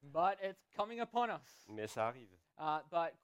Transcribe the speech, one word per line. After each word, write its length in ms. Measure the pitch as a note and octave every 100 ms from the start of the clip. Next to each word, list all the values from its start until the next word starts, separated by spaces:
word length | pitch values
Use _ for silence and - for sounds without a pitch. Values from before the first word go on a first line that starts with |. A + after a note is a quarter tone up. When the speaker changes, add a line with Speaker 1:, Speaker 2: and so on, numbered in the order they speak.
Speaker 1:
But 340 | C#3+ D3+ F#3 G3
it's 280 | G3 F#3+ _ -
coming 240 | G#3 A#3
upon 300 | A#3 A#3 A#3
us. 340 | F3 C#3 - -
Speaker 2:
Mais 200 | G#2+ G#2+
ça 200 | B2 A2
arrive. 220 | B2+ G#2+ F#2 _ -
Speaker 1:
Uh, 280 | D#3 D#3 D3+
but 280 | E3+ E3 -